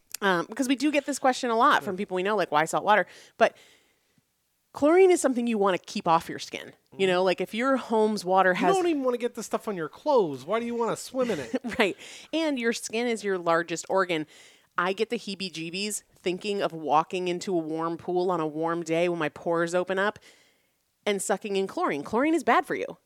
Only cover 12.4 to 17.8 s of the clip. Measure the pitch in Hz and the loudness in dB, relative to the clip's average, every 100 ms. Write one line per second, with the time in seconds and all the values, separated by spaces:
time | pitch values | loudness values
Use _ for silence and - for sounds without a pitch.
12.4 | 320 262 233 220 - 220 240 220 202 185 | -2 -2 -2 -4 -6 -4 -2 -2 -2 -2
13.4 | 170 165 170 165 - 190 180 160 151 - | 2 2 0 -6 -2 0 0 -2 -4 -12
14.4 | - _ _ - 175 196 214 233 - 190 | -20 _ _ -4 -2 -2 -4 -4 -8 -10
15.4 | 190 151 165 185 208 202 - _ 190 180 | -10 -10 -8 -6 -6 -6 -12 _ -4 -4
16.4 | 214 202 160 160 147 147 165 185 180 175 | -4 -4 -4 -4 0 0 0 -4 -4 -4
17.4 | 202 175 156 160 | -2 -4 -2 -4